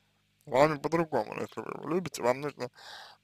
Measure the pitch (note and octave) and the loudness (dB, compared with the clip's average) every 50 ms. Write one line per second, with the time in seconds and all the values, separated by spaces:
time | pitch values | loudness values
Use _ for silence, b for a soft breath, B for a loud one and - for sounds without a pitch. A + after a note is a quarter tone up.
0 | _ _ _ _ _ _ _ _ - - A#2+ B2+ D3 D#3 D#3 C#3 C#3+ D3 D#3+ E3 | _ _ _ _ _ _ _ _ -6 2 6 6 6 6 6 2 -2 0 0 0
1 | E3+ D#3+ D3 A#2 G#2+ - - - A2+ - - A2+ A2 - - - - - D#3+ F#3+ | 0 2 0 0 0 0 -4 -6 -6 -8 -8 -8 -8 -8 -8 -8 -4 -4 -2 -2
2 | F3+ D3 - - - A#2+ B2+ C3+ D3 D3 - - B2+ B2 B B B B B B | -2 -4 -4 -2 2 2 2 0 -2 -8 -8 -8 -10 -12 B B B B B B
3 | B B B B | B B B B